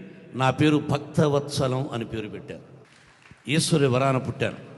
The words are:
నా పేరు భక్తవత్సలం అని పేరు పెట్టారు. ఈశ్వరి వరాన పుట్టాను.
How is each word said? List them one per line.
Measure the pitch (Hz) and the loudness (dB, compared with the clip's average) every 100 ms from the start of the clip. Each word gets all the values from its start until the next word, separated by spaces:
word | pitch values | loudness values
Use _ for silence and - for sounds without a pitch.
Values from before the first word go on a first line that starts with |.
| - - - | -14 -20 -10
నా | 123 131 | 0 2
పేరు | 127 151 151 147 | 4 4 4 2
భక్తవత్సలం | - - 170 151 143 143 - 135 131 143 | -2 -2 0 2 2 0 -2 0 0 -4
అని | 117 107 | -6 -6
పేరు | 110 107 | -8 -8
పెట్టారు. | 95 98 80 - - - - - _ - - - | -10 -14 -16 -18 -20 -20 -20 -20 _ -20 -12 -4
ఈశ్వరి | 156 - 160 135 | -2 2 2 4
వరాన | 127 135 127 | 4 2 0
పుట్టాను. | - - 110 - - | -2 -4 -4 -4 -14